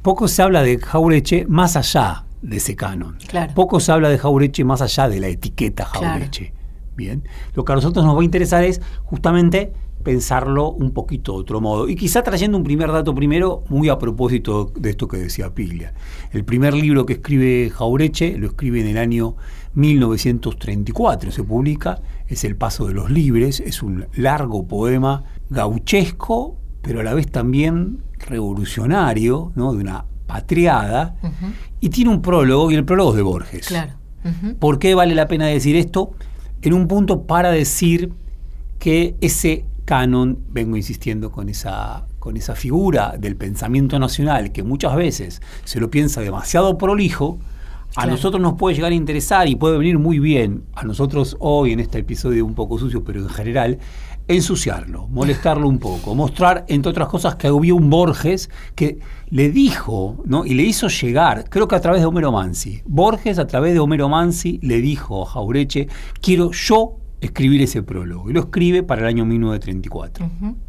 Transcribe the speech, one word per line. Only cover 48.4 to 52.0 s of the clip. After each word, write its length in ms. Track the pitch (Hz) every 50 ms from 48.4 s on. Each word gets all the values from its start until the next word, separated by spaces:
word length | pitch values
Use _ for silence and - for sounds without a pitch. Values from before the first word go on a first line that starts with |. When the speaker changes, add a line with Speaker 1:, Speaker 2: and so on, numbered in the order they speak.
| 185
Speaker 1:
nos 100 | 170 165
puede 200 | 170 190 185 170
llegar 160 | 143 160 170 170
a 20 |
interesar 540 | 170 156 143 151 147 139 - 202 190 180 156
y 60 | 131
puede 240 | 110 147 160 160 151
venir 200 | 147 170 175 156
muy 200 | 147 160 170 147
bien, 460 | 139 156 156 135 113 104 101 101 - - -
a 80 | - -
nosotros 540 | 117 107 - 135 139 139 147 135 135 - -
hoy 320 | - 156 147 147 143 123 113
en 80 | 113
este 200 | 117 110 - 113